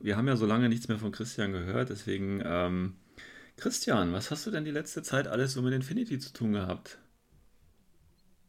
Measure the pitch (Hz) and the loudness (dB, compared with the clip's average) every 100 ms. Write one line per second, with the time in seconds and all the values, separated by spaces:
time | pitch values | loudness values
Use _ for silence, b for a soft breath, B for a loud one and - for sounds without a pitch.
0 | 104 101 131 127 107 110 123 117 117 107 | 0 2 4 4 4 6 4 4 0 -2
1 | 110 101 113 - 101 95 87 113 127 101 | -2 -4 -6 -2 -2 -2 0 0 0 -4
2 | - 98 98 98 82 87 90 90 92 92 | -2 -2 0 -2 0 2 2 2 0 -4
3 | B B B B B B - 254 - 113 | B B B B B B -4 -2 2 2
4 | 90 92 - 147 - 185 151 147 160 - | 4 0 -2 -6 -4 -4 -2 -4 -4 -8
5 | 156 135 143 110 135 135 127 131 131 190 | -2 0 0 0 0 0 0 0 0 -2
6 | 233 131 - - 113 104 92 90 - - | -2 -4 -6 -2 0 2 0 -4 -8 -20
7 | - _ _ - - _ - _ _ _ | -20 _ _ -20 -20 _ -20 _ _ _
8 | - _ _ _ | -20 _ _ _